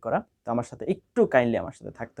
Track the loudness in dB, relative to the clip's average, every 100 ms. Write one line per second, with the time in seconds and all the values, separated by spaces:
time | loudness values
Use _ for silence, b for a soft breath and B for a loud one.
0 | -2 -2 -4 _ -4 -4 -4 -8 -6 -6
1 | _ 2 4 4 4 0 -4 -10 -16 -12
2 | -12 -6